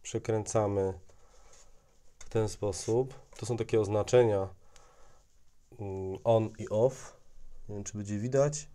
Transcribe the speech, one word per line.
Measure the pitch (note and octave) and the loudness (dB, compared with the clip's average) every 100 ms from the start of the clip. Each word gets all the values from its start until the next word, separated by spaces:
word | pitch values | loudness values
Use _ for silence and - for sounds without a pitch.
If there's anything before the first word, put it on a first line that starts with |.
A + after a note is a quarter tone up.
Przekręcamy | - A2+ - A2 G2+ A2 G#2 G2+ F#2+ F#2 - - - - - - - - _ - - - | -6 -6 -2 -2 0 0 2 2 0 -4 -14 -20 -20 -20 -20 -20 -20 -20 _ -20 -20 -14
w | - | -2
ten | A2+ G#2+ | 0 0
sposób. | - G#2 F#2 - A2+ C3 - - - | -2 -4 -4 0 0 0 -6 -20 -10
To | A2 | -6
są | A2+ | -4
takie | A2 A2+ | 2 2
oznaczenia, | G2+ G#2+ G2+ B2 A#2 G2+ F#2+ - - - - - - - _ - - - _ - | 2 0 4 6 6 4 -2 -8 -20 -20 -20 -20 -20 -20 _ -20 -20 -20 _ -12
mm, | G2+ F#2+ F#2+ F#2+ | -10 -8 -8 -2
on | A#2 A2+ A2 - | 4 4 4 -6
i | - | -2
off. | G#2+ B2+ C3 - - - - - - - | 2 2 2 -16 -20 -20 -14 -12 -12 -10
Nie | |
wiem, | G#2 | -10
czy | G2 G#2 | -8 -8
będzie | G2+ G#2 | -6 -4
widać. | A#2+ C3+ D3 D3+ - | 0 2 2 0 -12